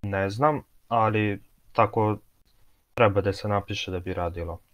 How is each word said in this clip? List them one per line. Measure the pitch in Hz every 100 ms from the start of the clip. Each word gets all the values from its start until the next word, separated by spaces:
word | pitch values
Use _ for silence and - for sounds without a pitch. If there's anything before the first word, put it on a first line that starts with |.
ne | 101 98 98
znam, | 104 147 147 - _ _
ali | 117 110 107 104 101 - _ _
tako | - 110 113 107 107 _ _ _ _ - _ _
treba | - 113 101
da | 95
se | 95 104
napiše | 101 - 101 -
da | 92
bi | 90
radilo. | 90 87 87 82 85 _